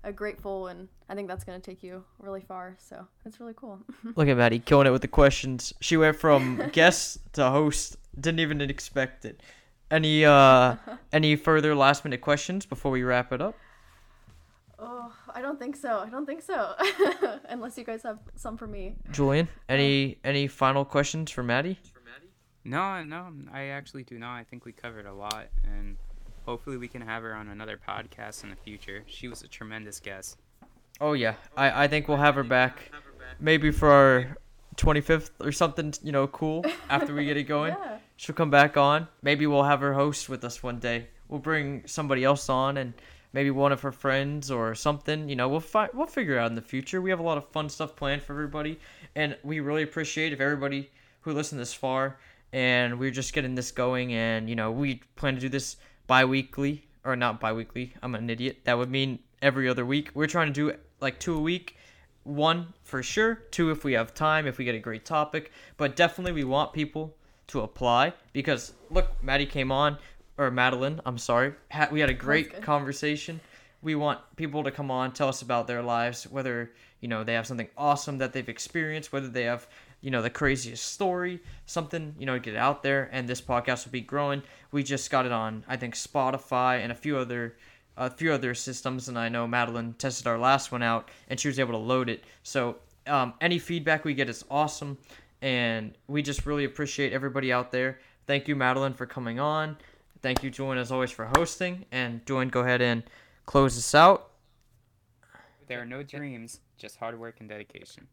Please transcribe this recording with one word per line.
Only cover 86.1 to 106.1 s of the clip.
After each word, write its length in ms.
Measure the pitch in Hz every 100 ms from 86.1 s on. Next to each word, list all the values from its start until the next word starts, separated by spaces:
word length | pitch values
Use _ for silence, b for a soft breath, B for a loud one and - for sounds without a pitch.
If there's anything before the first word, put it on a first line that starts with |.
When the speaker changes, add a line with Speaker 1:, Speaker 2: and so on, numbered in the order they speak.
| 147 131 131 - 127 127 127
Speaker 2:
and 100 | 120
a 20 |
few 220 | 117 151 139
other, 380 | 123 120 117 - b b b -
a 120 | 127
few 240 | 127 165
other 220 | 143 127
systems, 540 | 120 - 123 135 127 123
and 100 | 120
I 100 | 117
know 200 | 120 117
Madeline 460 | 123 120 117 117 117
tested 300 | 139 123 127
our 100 | 117
last 320 | 123 135 -
one 120 | 123
out, 240 | 117 113 - B B
and 120 | 131
she 80 | 147
was 100 | 131
able 140 | 127
to 60 | 113
load 300 | 110 127 120
it. 140 | 110 - b
So, 320 | - 139 120 120 _ _ -
um, 260 | 143 123 -
any 180 | 170 170
feedback 460 | - 170 151 156
we 100 | 156
get 140 | 135 127
is 160 | 113 -
awesome, 460 | 139 151 - 143 139 B B B _
and 500 | 135 123 120 113 107 - -
we 140 | 147
just 220 | 147 139
really 200 | 143 147
appreciate 500 | 139 139 143 - 139
everybody 360 | 135 135 131 131
out 220 | 123 123
there. 260 | 127 131 131 b b -
Thank 200 | 143 139
you, 80 |
Madeline, 380 | 143 127 127 135
for 140 | 127 123
coming 340 | - 120 117
on. 380 | 147 156 156 147 b b b -
Thank 220 | 131 127
you, 80 | 131
Julian, 260 | 120 135 131
as 160 | 120
always, 180 | 131 127
for 140 | - 110
hosting. 520 | 135 170 - 180 180 190
And 320 | 127 123 117 117
Julian, 240 | 135 127
go 100 | 123
ahead 220 | 123 123
and 200 | 123 117 - b b b -
close 320 | 143 135 120
us 160 | -
out. 380 | 147 170 196 - _ _ _ _ _ _ _ _ _ _ b b b 139
Speaker 3:
There 140 | 123
are 60 | 120
no 160 | 131
dreams, 580 | 143